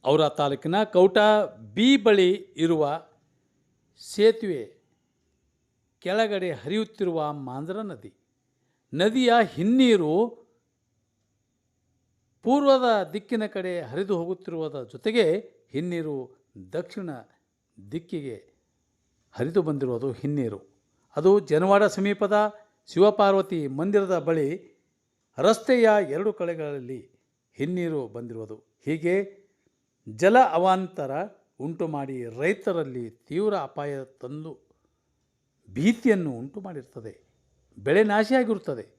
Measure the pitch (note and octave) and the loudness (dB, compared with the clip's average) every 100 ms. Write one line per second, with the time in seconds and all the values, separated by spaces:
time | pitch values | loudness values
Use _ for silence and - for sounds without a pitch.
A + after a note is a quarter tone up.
0 | C3 D3+ D3+ D3+ C#3+ C#3 D#3 F#3+ G#3+ F3+ | 4 2 2 0 -4 -2 -2 -2 0 4
1 | F#3+ F#3 G#3+ G#3+ F3 - G#2+ G#2 A#3+ C4+ | 4 6 4 4 0 -8 -12 2 4 6
2 | G#3 G#3 F3+ G3 - - E3 D#3+ D3 D#3+ | 6 4 4 2 -6 -2 0 2 0 -4
3 | - _ _ _ _ _ _ _ _ _ | -10 _ _ _ _ _ _ _ _ _
4 | - - G#3+ A3+ G#3 D3+ G#2+ _ _ _ | -14 2 2 4 -4 -8 -10 _ _ _
5 | _ _ _ _ _ _ _ _ _ _ | _ _ _ _ _ _ _ _ _ _
6 | - G3+ A3 G3+ F3+ C3+ B2 G#3 A3 - | -4 0 0 0 -4 -6 -4 -4 -4 -4
7 | F3+ E3 D3 D3 C3 C3 D#3+ F#3+ G#3+ C3+ | -4 -2 -4 -6 -10 -10 -8 -8 -10 -12
8 | G2+ _ _ _ _ _ _ _ _ C#3+ | -18 _ _ _ _ _ _ _ _ 0
9 | G3 B3 B3 A#3 G#3 - F#3+ B3+ B3+ G#3 | 0 2 4 4 2 0 0 4 6 6
10 | D3+ E3+ A#3 - _ _ _ _ _ _ | 2 0 -2 -6 _ _ _ _ _ _
11 | _ _ _ _ _ _ _ _ _ _ | _ _ _ _ _ _ _ _ _ _
12 | _ _ _ _ A3 C#4 C#4+ C4 B3 G#3+ | _ _ _ _ 0 2 4 4 4 0
13 | E3+ G3 G#3 A3+ G#3+ G3+ F3+ F3 B2+ C#3 | -2 -8 -6 -4 -4 -6 -6 -8 -8 -8
14 | G3 F#3 E3+ F#3 - E3 D#3 C#3 A#2+ C#3 | -4 -4 -4 -8 -10 -8 -8 -10 -14 -8
15 | G#3+ A3+ F3 F#3 - _ _ C3+ F3 E3+ | -2 2 2 0 -4 _ _ -8 -6 -6
16 | D#3 C#3 B2 _ _ - F#2 D#3+ F3 - | -6 -8 -10 _ _ -20 -12 -10 -10 -12
17 | F3+ C3 - _ _ _ _ - G2+ D3+ | -12 -12 -18 _ _ _ _ -20 -14 -14
18 | E3+ E3+ C#3 A2 _ _ _ _ _ _ | -10 -10 -10 -14 _ _ _ _ _ _
19 | _ _ _ - C3+ F3+ D#3+ C#3+ C3+ A#2+ | _ _ _ -8 -2 -2 -2 -2 -4 -4
20 | C3+ A2+ C#3 D3 A#2+ G2+ _ _ _ _ | -6 -6 -6 -4 -4 -8 _ _ _ _
21 | _ - E3+ G3+ D3 D#3 F#3 G3 G3+ F#3+ | _ 0 4 4 4 0 4 4 4 2
22 | G3 G3+ G3+ G#3 G#3+ G#3 _ _ _ - | -2 0 0 2 0 -4 _ _ _ 4
23 | G3+ G#3 G3+ G3 F#3+ E3+ C#3+ C3+ F3 G3+ | 4 6 4 4 0 -4 -6 -4 0 0
24 | F#3+ F3+ D3 E3 C#3 F3+ - _ _ _ | 2 -2 0 0 -2 -4 -12 _ _ _
25 | _ _ _ - E3+ A3+ - B3 A3+ G#3 | _ _ _ 0 2 2 2 4 6 4
26 | E3+ D3 G3+ G#3 F3 E3 D3+ C#3+ B2 B2+ | 0 -2 -4 -4 -6 -6 -8 -8 -10 -14
27 | C3 _ _ _ _ - C#3+ F3+ E3+ D#3 | -16 _ _ _ _ -8 -6 -4 -4 -4
28 | A#2+ A2 A#2+ A2+ G#2+ A2 _ _ - D#3+ | -8 -12 -14 -14 -14 -16 _ _ -8 -4
29 | E3+ F#3+ G3 - _ _ _ _ _ _ | 0 -2 -4 -14 _ _ _ _ _ _
30 | - G#2+ F3+ A#3+ A#3 E3 F#3 F#3 F#3 - | -20 0 4 6 4 2 2 0 -2 -8
31 | C#3 C#3 G3+ _ _ _ C#3 E3 E3+ D3+ | -8 -6 -8 _ _ _ -10 -6 -6 -6
32 | C3+ C3 A#2 A2+ D#3 G3+ G3+ F3 C#3+ B2+ | -8 -10 -10 -4 -4 -2 -4 -4 -6 -8
33 | A#2 - _ D#3 G#3+ G3 C3+ - D3 C#3 | -12 -14 _ -4 -2 -4 -6 -10 -8 -8
34 | C3 _ B2+ D3 D#3+ C3+ _ _ _ _ | -12 _ -14 -14 -16 -18 _ _ _ _
35 | _ _ _ _ _ _ _ G2 F3 A3+ | _ _ _ _ _ _ _ -2 0 0
36 | C4 G3+ D#3+ A#2+ C3+ G#3 F#3+ D#3 B2 C3 | 0 0 -2 -8 -12 -14 -14 -16 -16 -18
37 | A2+ - _ _ _ _ _ - G2+ F3 | -18 -20 _ _ _ _ _ -10 0 2
38 | G#3+ G#3 G#3+ C4 A3+ G#3 - B2+ G2+ | 4 2 2 2 0 -4 -6 -10 -12